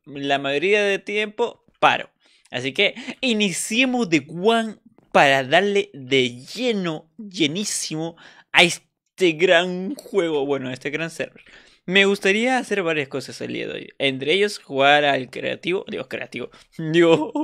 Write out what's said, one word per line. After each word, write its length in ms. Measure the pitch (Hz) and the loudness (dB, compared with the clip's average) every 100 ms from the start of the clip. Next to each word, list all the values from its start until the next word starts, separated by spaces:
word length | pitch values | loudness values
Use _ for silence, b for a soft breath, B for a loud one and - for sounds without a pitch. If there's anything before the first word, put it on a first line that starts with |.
la 360 | - 143 139 139 | -18 -8 -2 -2
mayoría 420 | 139 143 180 208 | -2 -2 0 2
de 160 | 202 196 | 2 -2
tiempo 680 | 202 208 214 208 233 - _ _ | -4 -6 -4 -4 -6 -6 _ _
paro. 300 | 151 123 - _ b b b | 2 2 -4 _ b b b
Así 220 | 127 135 | -8 -4
que 220 | 135 202 - 269 B | 0 0 -2 -12 B
iniciemos 880 | 262 214 208 165 - 220 262 247 208 | -2 0 0 -2 -4 0 0 0 0
de 160 | 160 143 | -2 -2
one 480 | 165 202 226 220 - _ _ _ | -2 0 2 0 -10 _ _ _
para 300 | 190 143 135 | 4 6 4
darle 480 | 131 160 202 202 - | 2 2 2 0 -2
de 440 | 143 127 135 127 120 | -8 0 2 2 -2
lleno, 720 | 135 - 247 208 175 156 - - | -14 -4 -2 0 -2 -6 -10 -20
llenísimo 1000 | 208 180 151 170 208 - - 156 165 165 B B B | -10 -2 0 0 -6 -6 -6 -6 -8 -10 B B B
a 100 | 143 | 4
este 720 | 175 - _ _ _ - 180 | 4 2 _ _ _ 0 0
gran 600 | 156 180 170 180 180 190 277 | 2 4 4 2 -4 -6 -10
juego, 500 | - - 170 147 139 | -6 -2 0 0 -2
bueno, 220 | 139 127 | -2 -4
a 40 | |
este 180 | 131 147 | -8 -8
gran 200 | 151 160 | -6 -8
server. 320 | - 131 - _ b b b - | -8 -10 -12 _ b b b -2
Me 180 | 190 | 2
gustaría 540 | 196 196 196 208 247 254 | 4 2 2 2 2 0
hacer 240 | 202 202 | -2 -4
varias 240 | 165 156 135 | -2 -2 -4
cosas 320 | 139 127 - | -6 -10 -10
el 120 | 123 | -10
día 140 | 120 107 | -8 -8
de 60 | |
hoy. 160 | - - - | -10 -12 -2
Entre 340 | 139 131 135 | 0 0 0
ellos, 260 | 190 202 - | 2 0 -2
jugar 460 | - 135 139 147 | -6 2 4 6
al 240 | 147 135 123 | 4 0 -4
creativo. 540 | 123 131 131 - 185 - | -8 -6 -6 -4 -4 -4
Digo, 200 | - - | -10 -8
creativo. 420 | 110 123 117 - - | -10 -10 -12 -12 -14
<laughs> 140 | b - | b -10
Digo, 540 | 160 170 170 165 294 302 | 0 4 6 6 2 -4